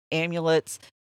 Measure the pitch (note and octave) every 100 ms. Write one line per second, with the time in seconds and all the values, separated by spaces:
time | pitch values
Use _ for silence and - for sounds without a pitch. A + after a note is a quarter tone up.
0 | _ D#3+ E3+ E3+ D#3+ D#3+ - - - _